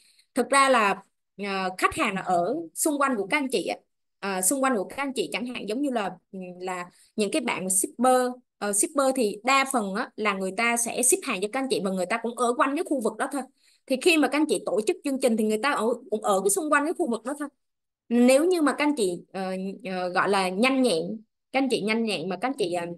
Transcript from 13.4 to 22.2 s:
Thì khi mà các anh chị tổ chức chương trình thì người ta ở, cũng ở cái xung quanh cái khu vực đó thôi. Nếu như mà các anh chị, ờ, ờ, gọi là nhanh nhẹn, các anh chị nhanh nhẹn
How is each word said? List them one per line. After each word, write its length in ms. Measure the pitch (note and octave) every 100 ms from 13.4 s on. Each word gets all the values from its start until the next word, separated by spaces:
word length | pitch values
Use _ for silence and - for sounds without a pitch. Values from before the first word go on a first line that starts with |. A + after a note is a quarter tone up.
| B3 _ _ _ -
Thì 100 | C4
khi 160 | F4+ D#4+
mà 100 | C4+
các 100 | C#4+
anh 80 | D4
chị 140 | G3 -
tổ 160 | F3+ G#3+
chức 100 | F4+
chương 160 | C#4+ C4
trình 160 | B3+ A3+
thì 60 |
người 160 | G#3+ G#3+
ta 80 | C4+
ở, 160 | A#3+ A3 A#3 -
cũng 120 | G#3+
ở 180 | G#3 F#3+
cái 60 | F#3+
xung 220 | F#4 D#4
quanh 140 | D4 D4
cái 80 | F4
khu 120 | C#4+
vực 140 | A3+
đó 100 | B3+ D4
thôi. 100 | C#4+ _ _ _ _ _ _
Nếu 360 | A#3+ B3 C4+ F4
như 160 | F4+
mà 100 | C#4+ -
các 80 | D4
anh 100 | D4
chị, 260 | F#3+ F3 -
ờ, 180 | F#3+ F#3+ F#3+ F#3+ F#3+ F#3
ờ, 240 | F#3 F3+
gọi 200 | F#3 D#3
là 200 | G3 F#3
nhanh 320 | F#3 B3+ C4+
nhẹn, 220 | B3 E3 F3+ A3 - _ _
các 80 | C4+
anh 60 | C4+
chị 100 | G3
nhanh 220 | G3+ A3+
nhẹn 260 | A3+ F3